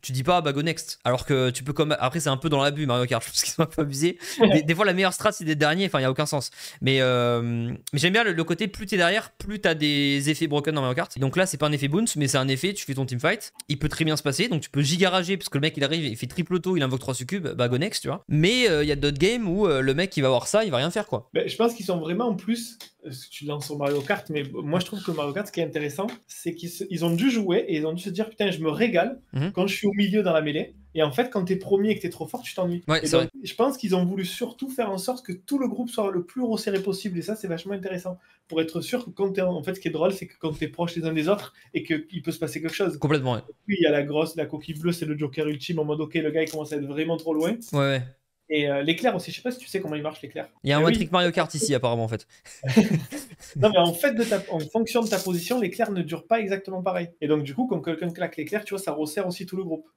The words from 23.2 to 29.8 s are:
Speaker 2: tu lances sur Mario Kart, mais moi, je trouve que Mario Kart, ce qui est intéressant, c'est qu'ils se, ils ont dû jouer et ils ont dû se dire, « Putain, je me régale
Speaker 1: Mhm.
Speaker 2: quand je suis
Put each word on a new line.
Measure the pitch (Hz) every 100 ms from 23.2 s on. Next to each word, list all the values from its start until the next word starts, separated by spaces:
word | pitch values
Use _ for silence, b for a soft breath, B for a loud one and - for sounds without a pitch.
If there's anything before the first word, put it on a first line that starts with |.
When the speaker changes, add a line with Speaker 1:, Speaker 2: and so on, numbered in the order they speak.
| -
Speaker 2:
tu | - 147
lances | 147 139
sur | 147
Mario | 143 143
Kart, | 131 202 -
mais | 151 139
moi, | - 147 170
je | 180
trouve | 202
que | 180
Mario | 160 147
Kart, | 147 202
ce |
qui | -
est | 165
intéressant, | 156 147 143 208 247 _
c'est | - 175 165
qu'ils | 170
se, | - 190
ils | 175
ont | 170
dû | 170 262
jouer | 233 196 185 -
et | 160
ils | 156
ont |
dû | 170
se | 190
dire, « | 175 220
Putain, | - 202
je | 160
me | 160
régale | 147 233 180 196 269 _
Speaker 1:
Mhm. | 131 160
Speaker 2:
quand | 202 196
je |
suis | -